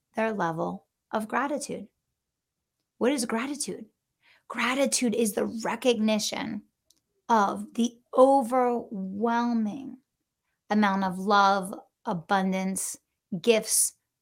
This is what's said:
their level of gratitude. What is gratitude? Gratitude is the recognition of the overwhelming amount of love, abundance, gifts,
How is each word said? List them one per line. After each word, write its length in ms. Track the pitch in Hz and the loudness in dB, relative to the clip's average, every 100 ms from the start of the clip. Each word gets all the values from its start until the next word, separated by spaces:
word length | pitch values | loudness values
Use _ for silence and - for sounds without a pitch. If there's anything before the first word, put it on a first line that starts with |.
| _ | _
their 180 | - 220 | -4 -4
level 540 | 208 170 160 175 190 _ _ - | -2 -2 -2 -6 -8 _ _ -8
of 160 | 220 220 | -6 -2
gratitude. 600 | 247 277 285 - 185 202 _ _ _ _ _ _ _ _ _ _ - | -4 -2 -4 -6 -10 -12 _ _ _ _ _ _ _ _ _ _ -2
What 140 | 226 | 0
is 120 | 285 | 0
gratitude? 640 | 233 226 277 294 - 175 220 _ _ _ _ _ - | -2 -4 -4 -6 -8 -10 -14 _ _ _ _ _ -14
Gratitude 640 | 233 233 262 269 - 247 | -4 -2 0 0 2 0
is 180 | 214 220 | 2 0
the 140 | - 214 226 | 0 -4 -4
recognition 960 | 233 233 254 233 214 214 - - - 208 - _ _ _ _ _ - | -6 0 0 2 2 0 -2 -6 -6 -8 -12 _ _ _ _ _ 2
of 420 | 226 196 202 208 | 2 2 -2 -8
the 220 | - 233 - - - | -2 -2 -4 -2 6
overwhelming 1800 | 262 277 226 262 247 240 - 196 190 202 233 233 240 226 214 185 - - _ _ _ _ _ _ - | 6 6 2 0 0 0 -6 -10 -8 -4 -2 0 0 -2 -2 -6 -12 -16 _ _ _ _ _ _ -2
amount 360 | 214 208 196 | 2 2 2
of 140 | 190 185 | -2 -2
love, 560 | 190 202 196 196 185 311 - _ | 2 6 6 4 -2 -10 -16 _
abundance, 920 | 240 175 - 196 190 185 190 185 - - _ _ - 175 | -6 -6 0 0 2 -2 -4 -6 -8 -10 _ _ -10 -2
gifts, 540 | 233 220 214 - - _ _ _ | 2 2 4 0 0 _ _ _